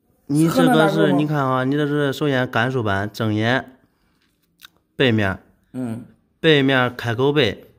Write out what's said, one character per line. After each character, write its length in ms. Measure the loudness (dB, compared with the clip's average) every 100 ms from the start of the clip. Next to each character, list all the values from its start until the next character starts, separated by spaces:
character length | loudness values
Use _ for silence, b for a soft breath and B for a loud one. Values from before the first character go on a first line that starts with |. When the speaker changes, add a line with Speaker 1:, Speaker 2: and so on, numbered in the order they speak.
| _ _ -4
Speaker 1:
你 220 | 0 2
这 60 | 4
个 0 |
是， 0 |
Speaker 2:
是 60 |
河 140 | 4 4
南 140 | 4
大 40 | 2
扣 120 | 2
吗？ 100 | 2
Speaker 1:
你 100 | 0
看 100 | -2
啊， 260 | -2 -2 -2
你 120 | -2
这 100 | -2
是 260 | -2 -2
首 160 | -2 -2
先 220 | -2 -2
甘 200 | -2 -2
肃 120 | -2
版 260 | -2 -2 -4
正 200 | -4 -2
眼 460 | -2 0 -2 -4 -20 _ _ _ _ _ _ _ _ -20 _ _ -2
背 160 | 0
面。 260 | 2 0 -4 _ _ _
Speaker 2:
嗯。 320 | -12 -10 -10 -14 _ _ _
Speaker 1:
背 220 | 2 2
面 320 | 4 2 0 -4
开 180 | -6 -2
口 180 | 0
背。 400 | 0 0 -2 -14